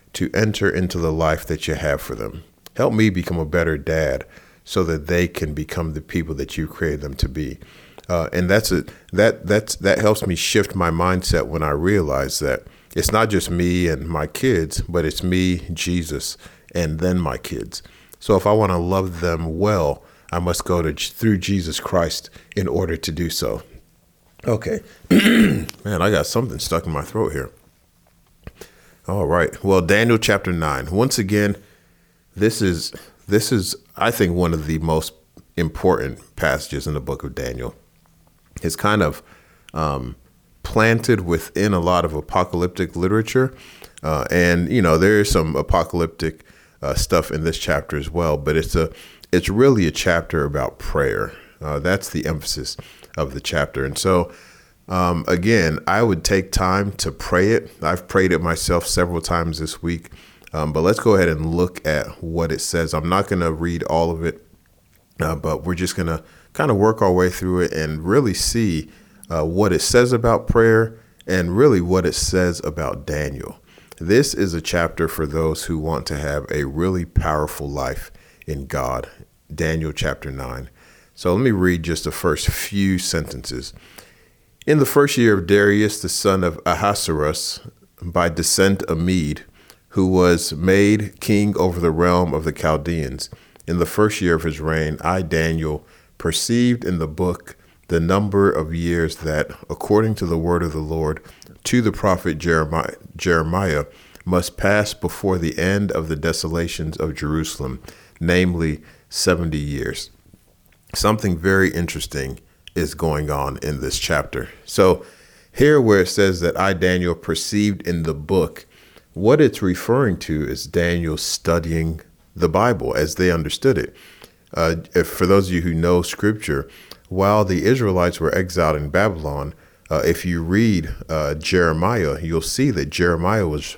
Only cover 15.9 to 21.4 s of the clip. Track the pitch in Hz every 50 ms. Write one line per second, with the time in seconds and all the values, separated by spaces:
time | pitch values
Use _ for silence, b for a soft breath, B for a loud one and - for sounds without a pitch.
15.9 | 87 87 82 78 78 69 - - - - B B B B B B B 90 85 78
16.9 | 76 78 85 92 92 90 87 76 62 62 - - - 65 53 - - - - B
17.9 | B B B B B B - - 107 92 - 104 104 107 107 95 90 87 85 87
18.9 | 95 95 95 95 87 82 85 87 82 80 82 82 80 82 95 104 107 95 82 71
19.9 | 71 - B B B B B B B 87 87 90 85 - - - 92 87 82 80
20.9 | 76 71 - - - - - 113 104 95